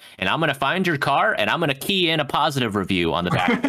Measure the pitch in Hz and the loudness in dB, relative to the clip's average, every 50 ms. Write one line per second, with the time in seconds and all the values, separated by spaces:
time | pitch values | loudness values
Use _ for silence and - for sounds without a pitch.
0 | - - - - 95 95 110 147 165 151 131 135 139 135 160 185 190 180 160 135 | -20 -20 -10 -4 -2 0 0 2 0 0 0 0 -2 0 0 0 0 0 -2 0
1 | - 147 139 160 190 220 - - 104 104 123 160 170 147 135 - - - 202 190 | 0 2 2 2 2 2 2 0 0 0 0 0 0 -2 -2 -2 -2 -2 0 0
2 | 175 160 165 156 143 139 - 160 147 160 139 135 123 113 98 104 92 82 98 90 | 2 2 0 0 -2 -2 0 0 0 0 0 0 0 0 0 -2 0 0 0 0
3 | 85 82 76 85 87 87 - 90 90 90 - - - | 2 2 0 0 0 0 0 0 0 0 0 -2 -2